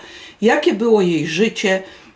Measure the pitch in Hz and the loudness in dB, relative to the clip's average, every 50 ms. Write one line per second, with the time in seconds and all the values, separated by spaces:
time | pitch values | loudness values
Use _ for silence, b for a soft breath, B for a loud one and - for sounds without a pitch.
0 | B B B B B B B B 202 226 285 294 294 349 226 196 233 233 220 208 | B B B B B B B B 2 2 2 2 0 0 0 0 0 2 2 2
1 | 185 175 170 151 147 165 160 170 220 226 220 - - 196 190 190 190 B B B | 2 2 0 -2 -2 -4 -2 0 -2 -2 -2 -2 -2 -2 -2 -2 -4 B B B
2 | B B B | B B B